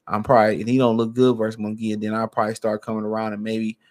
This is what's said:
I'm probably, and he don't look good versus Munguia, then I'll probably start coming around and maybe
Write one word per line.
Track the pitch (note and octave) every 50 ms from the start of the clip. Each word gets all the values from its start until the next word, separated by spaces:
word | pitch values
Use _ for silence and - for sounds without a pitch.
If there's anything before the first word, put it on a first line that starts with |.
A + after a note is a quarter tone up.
| _
I'm | - F#2 G#2 G#2+
probably, | - C3+ A2+ G#2+ G#2+ G#2 D2+
and | G#2+ A2+
he | B2 C3
don't | B2+ A#2+ A2+
look | A2+ A2+ A2+ A2+
good | B2 B2+ B2+ B2
versus | A2 A2 A2 A2 A2+
Munguia, | G#2 G#2+ A2 A2 A2+ A2 G#2+ G#2+
then | G#2+ G#2+ G#2+
I'll | A2+ A2+ A2
probably | - A#2+ A2 G#2+ A2+
start | - - A2 G#2 G#2 -
coming | - A2 A2 G#2+
around | G#2+ A2 A2 A2 A2 G#2
and | G#2 G#2
maybe | A2 A2 A2 A2 A2 A2 - _ _